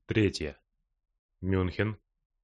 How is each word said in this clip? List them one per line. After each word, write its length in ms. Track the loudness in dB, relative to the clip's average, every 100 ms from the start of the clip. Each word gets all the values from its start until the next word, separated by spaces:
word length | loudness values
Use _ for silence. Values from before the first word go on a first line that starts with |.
третья. 560 | -2 2 2 0 -8 -10 _ _ _ _ _ _ _ -8
Мюнхен, 580 | 0 0 0 0 -2 -4 _ _ _ _